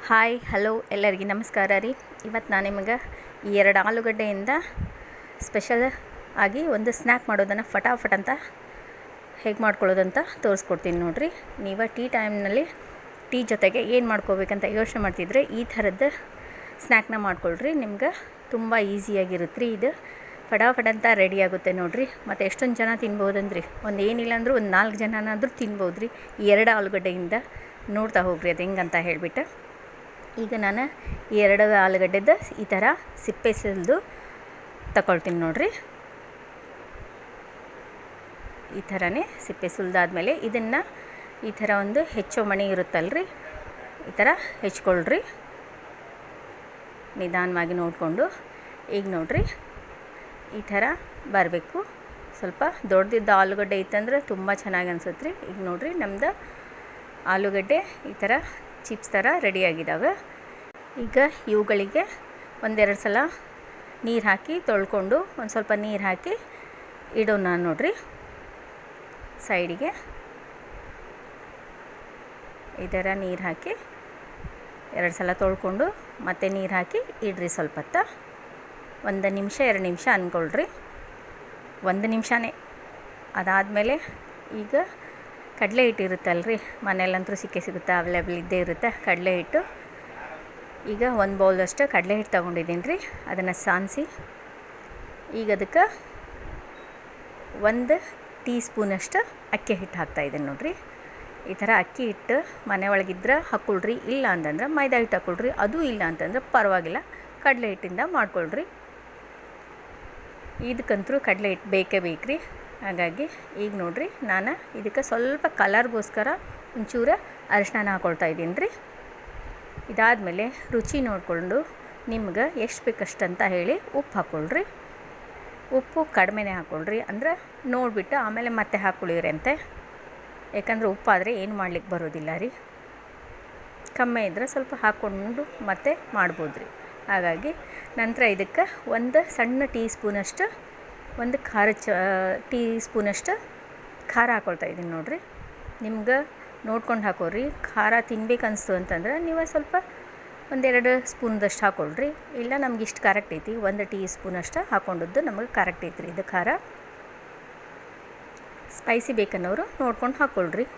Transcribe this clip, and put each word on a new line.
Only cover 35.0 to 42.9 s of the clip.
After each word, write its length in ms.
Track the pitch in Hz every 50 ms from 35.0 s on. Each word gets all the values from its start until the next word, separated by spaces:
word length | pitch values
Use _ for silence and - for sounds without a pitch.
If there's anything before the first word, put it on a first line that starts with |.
| 190 - 185 165 - 190 175 170 165
ನೋಡ್ರಿ. 240 | 165 160 - 302 427 466 - - - - - - - - - - - - - - - - - - - - - - - - - - - - - - - - - - - - - - - - - - - - - - - - - - - - - - - - - - - - 196
ಈ 40 | 196 -
ಥರನೇ 320 | 196 190 185 175 190 269 339 - - - -
ಸಿಪ್ಪೆ 240 | - 202 - - 180 -
ಸುಲ್ದಾದ್ಮೇಲೆ 580 | - 196 180 185 185 180 170 190 180 170 220 302 311 - 226
ಇದನ್ನು 320 | 208 240 226 220 240 294 392 - - - - - - - - - - - - 220
ಈ 40 | 202 -
ಥರ 100 | 220 208 208 202
ಒಂದು 220 | 202 202 214 277 320 320 -
ಹೆಚ್ಚೋ 300 | 220 190 - - - 220 208
ಮಣಿ 160 | 196 190 202 196 190
ಇರುತ್ತಲ್ರಿ, 480 | 180 180 -